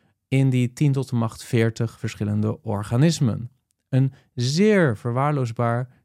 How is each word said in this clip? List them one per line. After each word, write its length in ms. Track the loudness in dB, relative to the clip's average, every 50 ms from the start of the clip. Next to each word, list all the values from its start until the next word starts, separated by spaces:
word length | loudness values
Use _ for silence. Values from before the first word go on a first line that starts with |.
| _ _ _ _ _ -2
in 220 | 0 2 2 4
die 220 | 2 2 0 0 0
tien 200 | 0 0 2 2
tot 160 | 0 -2 -2
de 80 | -2
macht 280 | -2 -2 -2 -6 -10 -10
veertig 540 | -2 0 2 2 2 0 -2 -6 -6 -6 -8
verschillende 640 | -10 -10 -8 -6 -4 -2 -2 0 -2 -2 -4 -6 -6
organismen. 880 | -6 -6 -6 -4 -2 2 2 4 4 2 2 0 0 0 -2 -8 -12 _ _ _ _ _ _ _ -2
Een 240 | 0 0 0 0 -2 -8 _ _ -6
zeer 600 | -4 -4 -2 0 2 4 4 4 4 4 2 0
verwaarloosbaar 920 | -2 -4 -4 -2 0 0 0 0 -2 -2 -4 -4 -2 -2 0 0 -2 -4 -8 _ _ _